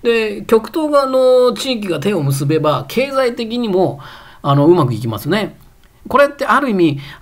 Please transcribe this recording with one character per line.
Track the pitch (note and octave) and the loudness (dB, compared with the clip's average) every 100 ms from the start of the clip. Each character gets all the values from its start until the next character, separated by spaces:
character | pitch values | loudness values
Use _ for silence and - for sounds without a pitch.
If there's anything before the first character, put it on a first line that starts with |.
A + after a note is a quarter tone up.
で、 | B3 A#3 G#3+ G#3 | 0 0 -2 -6
極 | - A3 A3 | 2 2 2
東 | E4 D4+ | -4 0
側 | D4 C4+ | 2 2
の | C4 B3+ B3+ B3 | 2 4 4 4
地 | G#3 C4+ | 0 -4
域 | A#3+ G3+ | -4 -4
が | D#3 | -4
手 | F3+ | -2
を | G3+ | -2
結 | C#3 C#3 | -2 -2
べ | C#3+ D#3 | 0 0
ば、 | G3+ F3 C3+ | 0 -2 -4
経 | - C4+ | -4 -2
済 | C4+ B3+ | 0 -2
的 | B3 A3+ A#3+ | -2 -6 -4
に | A#3 | -2
も、 | F#3 E3 C3 - - - - | 0 0 -4 -14 -20 -20 -10
あ | D3 | 0
の、 | C#3 D3 | 2 4
う | |
ま | F3+ C3+ | 4 2
く | |
い | A2 | -2
き | A2+ | -6
ま | A2 | -8
す | C#3+ | -4
ね。 | G3+ F3 - - _ _ _ - | -4 -4 -10 -20 _ _ _ -4
こ | C4 | 2
れ | C#4+ | 2
っ | |
て | C#4+ C4 | 0 -2
あ | A3+ | 0
る | C#4+ | 0
意 | |
味、 | G3 E3 C#3 - - | 0 0 0 -10 -10